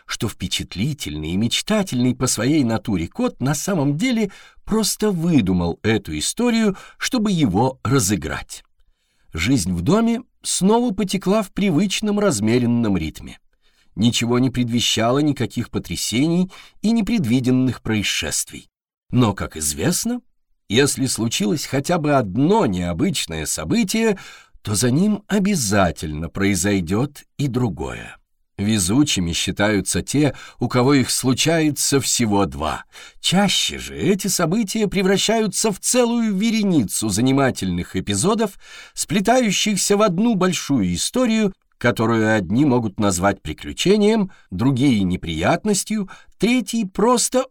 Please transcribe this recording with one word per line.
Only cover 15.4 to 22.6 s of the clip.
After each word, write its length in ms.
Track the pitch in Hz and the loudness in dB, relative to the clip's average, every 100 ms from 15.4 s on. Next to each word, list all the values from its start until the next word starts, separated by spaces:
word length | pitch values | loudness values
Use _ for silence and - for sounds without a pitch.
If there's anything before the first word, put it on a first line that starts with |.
| 113 - - | -4 -4 -6
потрясений 800 | 104 - 85 - 113 160 175 185 - - - | -6 -6 -6 -2 0 2 2 -2 -6 -20 -4
и 100 | 208 | 0
непредвиденных 920 | 233 196 233 113 131 123 127 131 - | 2 2 2 2 2 2 2 2 -2
происшествий. 880 | - 107 92 - 76 - - 62 - _ _ _ _ | -2 -2 -2 -4 -4 -6 -6 -12 -20 _ _ _ _
Но, 240 | 123 110 | 2 2
как 220 | 95 - 80 | 0 -6 -6
известно, 640 | 73 73 120 175 226 247 - _ _ _ - | -6 -2 -2 -2 -4 -6 -10 _ _ _ -2
если 380 | 110 143 - 131 | 2 2 0 -4
случилось 600 | - 113 - 208 160 - | -2 -2 -2 -2 -2 -2
хотя 320 | 139 143 175 | -4 -2 -2
бы 160 | 147 | 2
одно 520 | 139 101 101 151 220 | 0 0 0 2 4